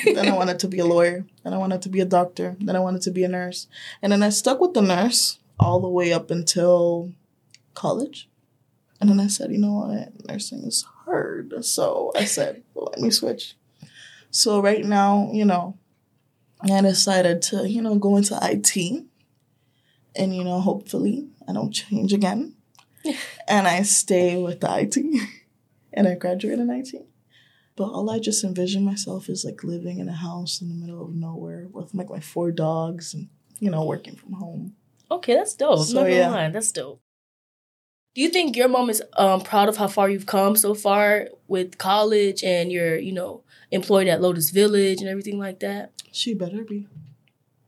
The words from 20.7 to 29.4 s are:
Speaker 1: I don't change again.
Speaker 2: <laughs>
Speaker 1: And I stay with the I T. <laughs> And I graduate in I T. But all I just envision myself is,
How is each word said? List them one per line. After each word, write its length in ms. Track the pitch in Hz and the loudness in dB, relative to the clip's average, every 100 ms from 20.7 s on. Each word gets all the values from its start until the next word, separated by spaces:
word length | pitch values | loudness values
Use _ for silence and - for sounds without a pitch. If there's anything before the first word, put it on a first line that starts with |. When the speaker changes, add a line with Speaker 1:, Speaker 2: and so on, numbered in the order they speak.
| 202 - 196 196 247 - _ - | -2 -4 -2 -2 -2 -8 _ -8
Speaker 1:
I 40 | |
don't 200 | 208 220 | -6 -4
change 400 | - - 208 190 | -6 -4 -2 0
again. 420 | 202 190 208 311 - _ _ _ _ | 2 2 0 -6 -10 _ _ _ _
Speaker 2:
<laughs> 100 | 311 - - - - | -8 -6 -10 -12 0
Speaker 1:
And 200 | 208 190 | 4 4
I 140 | 175 | 2
stay 540 | 202 - - 185 180 180 | 2 2 4 4 4 2
with 180 | 175 180 | -2 -2
the 100 | - | -2
I 140 | - 208 | 0 0
T. 340 | 262 294 277 208 - _ _ | 0 0 -2 -2 -12 _ _
<laughs> 360 | _ _ _ | _ _ _
And 140 | - 196 | 2 2
I 60 | |
graduate 440 | 180 180 180 214 247 | 2 -2 -2 -2 -2
in 120 | 240 | -2
I 120 | 247 | -4
T. 180 | 269 - - _ _ _ _ _ _ - | -8 -14 -20 _ _ _ _ _ _ -8
But 80 | 202 | -6
all 200 | 185 208 | -4 -4
I 80 | 226 | -2
just 240 | 220 208 | -2 -2
envision 400 | 196 180 180 196 | -2 -2 -2 0
myself 440 | 196 196 190 190 - | 0 -2 -8 -10 -8
is, 160 | 185 | -8